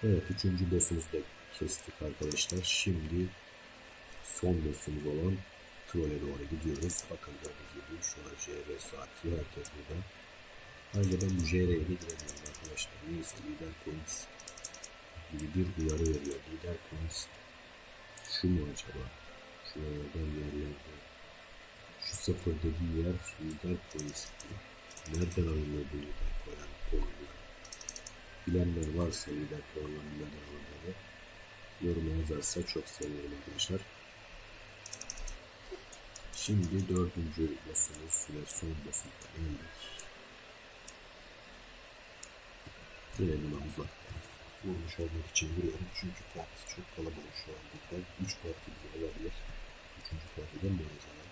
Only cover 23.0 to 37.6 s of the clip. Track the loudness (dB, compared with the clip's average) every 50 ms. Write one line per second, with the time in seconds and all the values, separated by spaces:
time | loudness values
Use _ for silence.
23 | 2 2 2 0 -4 -8 -10 -6 0 0 0 2 2 -2 -2 -2 -2 -4 0 0
24 | 2 2 2 2 2 0 -2 -2 -6 -6 -6 -12 -12 -14 -18 -18 -8 -2 -2 -2
25 | 0 2 4 4 4 4 4 2 4 2 2 0 0 0 -2 -2 -4 -4 -6 -8
26 | -6 -6 -4 0 0 0 0 -2 -4 -6 -10 -10 -10 -10 -8 -4 0 2 4 4
27 | 4 2 0 -6 -10 -12 -12 -14 -16 -16 -16 -6 -2 -2 0 2 0 2 2 0
28 | 0 0 -4 -4 -16 -16 -16 -6 0 2 4 6 6 4 4 4 2 2 4 2
29 | 2 4 4 4 4 2 0 -4 -4 -4 -6 -8 -10 -8 -8 -6 -6 -4 -6 -6
30 | -8 -8 -8 -8 -8 -8 -10 -12 -12 -12 -12 -12 -10 -12 -12 -10 -10 -10 -10 -10
31 | -12 -16 -16 -16 -16 -18 -16 -18 -18 -18 -16 -18 -16 -18 -10 -2 0 2 2 2
32 | 2 2 2 2 2 2 2 4 6 6 6 6 2 0 -2 0 4 6 6 8
33 | 6 4 4 -4 -6 -6 -8 -8 -10 -8 -2 -2 0 2 0 -2 -2 -6 -16 -18
34 | -18 -18 -18 -18 -18 -16 -16 -16 -16 -16 -16 -16 -16 -16 -16 -2 0 0 2 2
35 | 2 2 2 2 2 2 0 -2 -10 -16 -18 -16 -12 -12 -10 -10 -6 -6 -6 -6
36 | -6 -2 -2 -2 0 2 2 6 6 8 8 8 6 6 6 4 4 6 6 4
37 | 4 4 2 -2 -4 -4 0 0 0 0 0 -4